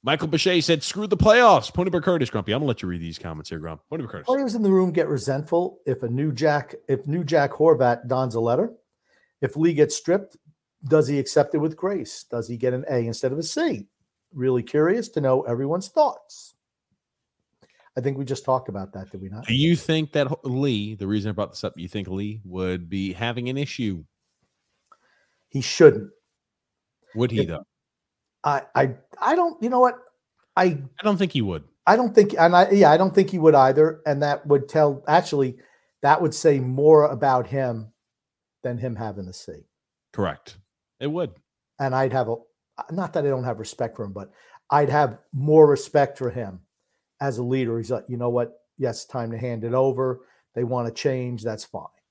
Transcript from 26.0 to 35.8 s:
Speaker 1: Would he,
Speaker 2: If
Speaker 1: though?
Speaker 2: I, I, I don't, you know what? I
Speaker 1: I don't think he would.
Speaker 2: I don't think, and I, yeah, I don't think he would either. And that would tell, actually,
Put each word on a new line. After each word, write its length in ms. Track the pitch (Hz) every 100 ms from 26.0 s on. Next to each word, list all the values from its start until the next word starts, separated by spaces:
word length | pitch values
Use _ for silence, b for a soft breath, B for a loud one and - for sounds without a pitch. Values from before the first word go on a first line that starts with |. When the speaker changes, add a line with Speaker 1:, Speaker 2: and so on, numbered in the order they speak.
| 101 _ _ _ _ _ _ _ _ _ _ 110
Speaker 1:
Would 160 | 123
he, 100 | 107
Speaker 2:
If 80 | 90
Speaker 1:
though? 160 | 82 - _ _ _ _ _ _ _
Speaker 2:
I, 180 | 147 143 -
I, 220 | - 135 120 _ -
I 160 | 226 330
don't, 260 | 339 330
you 80 | 226
know 100 | 247
what? 140 | 247 247 - _ _ _ _ -
I 80 | 180 147 139 -
Speaker 1:
I 40 |
don't 140 | 208 196
think 140 | 185
he 80 | 143
would. 220 | 104 82 - _ -
Speaker 2:
I 100 | 220
don't 200 | 247 214
think, 180 | 202 -
and 160 | 165 175
I, 140 | 180
yeah, 200 | 202 165
I 60 | 160
don't 160 | 185
think 160 | 185 190
he 100 | 185
would 160 | 160 147
either. 460 | 131 135 156 156 156
And 180 | 143
that 220 | 147 143 147
would 220 | 143 139
tell, 340 | 160 147 131 -
actually, 500 | 160 170 147 131 120 b b